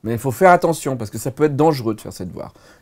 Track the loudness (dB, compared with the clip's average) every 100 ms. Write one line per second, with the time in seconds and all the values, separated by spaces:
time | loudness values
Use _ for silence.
0 | -6 -4 -4 4 6 6 4 -2 -4 -6
1 | -8 -8 -8 0 0 2 2 2 -2 -6
2 | -10 -12 -12 -12 -14 -18 _ _